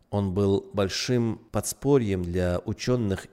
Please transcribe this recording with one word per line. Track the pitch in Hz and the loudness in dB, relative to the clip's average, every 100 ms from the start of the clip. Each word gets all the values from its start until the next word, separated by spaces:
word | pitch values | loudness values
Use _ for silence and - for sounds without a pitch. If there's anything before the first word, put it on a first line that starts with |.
| _ | _
Он | 104 98 | -2 0
был | 90 98 98 - | 2 4 2 0
большим | 107 98 - - 123 117 - - | -2 -2 -2 0 0 0 -4 -6
подспорьем | 104 - - 139 143 107 92 | -6 -6 -4 2 2 2 -2
для | 87 90 90 87 | -2 0 0 0
учёных | - 101 - 123 104 95 - | -4 -6 -2 0 0 -2 -4